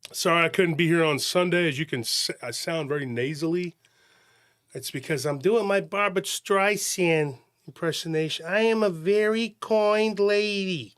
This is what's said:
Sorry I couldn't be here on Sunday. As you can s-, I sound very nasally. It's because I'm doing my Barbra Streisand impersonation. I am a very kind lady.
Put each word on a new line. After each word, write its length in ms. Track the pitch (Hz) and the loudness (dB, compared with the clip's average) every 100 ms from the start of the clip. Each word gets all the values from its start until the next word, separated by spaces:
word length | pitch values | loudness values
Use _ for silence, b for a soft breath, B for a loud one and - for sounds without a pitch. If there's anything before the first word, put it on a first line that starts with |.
| - | -14
Sorry 300 | - 190 170 | -2 2 4
I 60 | 165 | 2
couldn't 260 | 160 180 | 2 2
be 120 | 156 165 | 2 2
here 180 | 170 | 4
on 140 | 160 139 | 4 2
Sunday. 500 | - 180 180 175 175 | 0 0 2 2 0
As 100 | 131 | -2
you 60 | |
can 160 | 160 131 | -4 -4
s-, 300 | 113 - - - | -4 -4 -4 -6
I 100 | 123 | -8
sound 380 | 117 - 165 143 | -8 -4 -4 -2
very 160 | 147 | -4
nasally. 720 | 135 117 131 156 160 175 180 - b b b b b b b b b | -4 -4 -4 -2 -2 -2 -4 -10 b b b b b b b b b
It's 180 | 135 117 | -12 -10
because 340 | 156 - 151 | -10 -4 -4
I'm 140 | 135 143 | -2 -2
doing 260 | 156 226 | 2 2
my 140 | 202 196 | 2 0
Barbra 440 | 160 202 202 185 | 0 -2 0 -2
Streisand 1160 | - - - 196 196 208 - - 175 160 147 127 _ _ | -4 -8 0 2 2 2 -2 0 2 2 0 -6 _ _
impersonation. 800 | - - 165 151 165 160 156 - | -20 -4 -4 -4 -4 -2 -2 -4
I 160 | 160 196 | -2 2
am 220 | 226 220 | 2 4
a 60 | 208 | 2
very 680 | 170 160 208 214 220 226 - | 0 0 2 2 0 -2 -6
kind 580 | - 220 208 214 220 196 | 0 2 4 4 2 2
lady. 760 | 202 208 208 202 190 170 104 | 2 2 0 -2 -2 -4 -6